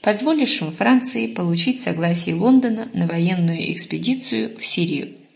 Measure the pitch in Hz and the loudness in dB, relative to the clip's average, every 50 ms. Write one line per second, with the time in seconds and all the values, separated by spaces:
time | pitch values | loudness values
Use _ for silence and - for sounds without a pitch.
0 | - 208 208 - 254 302 320 302 269 - - - 165 156 170 - 196 233 254 254 | 2 2 0 2 2 2 2 2 2 2 2 0 -2 -6 -4 0 2 4 4 4
1 | 254 - - 233 226 226 226 - 180 170 170 165 170 254 254 254 - - 170 165 | 4 0 -2 -2 -4 -4 -4 -4 -2 0 0 0 0 0 -2 -2 -4 -4 -2 0
2 | 165 170 170 170 - 175 165 165 190 240 262 262 247 240 220 220 220 - - 180 | 0 0 0 0 -2 -2 -2 0 4 6 6 6 4 2 -2 -2 -6 -6 -2 -2
3 | 170 170 170 170 170 175 185 180 170 165 165 165 160 151 165 170 - - 160 160 | -2 0 0 0 0 2 2 2 2 2 0 0 -2 -4 -2 -4 -4 -4 -4 -4
4 | 170 220 262 262 - - 233 - - - - - - - - - 170 165 151 139 | -2 -2 -2 -2 -2 -4 -2 -2 -2 -4 -6 -8 -6 -4 0 0 0 0 -2 -4
5 | 139 - - - - _ _ | -6 -8 -14 -20 -20 _ _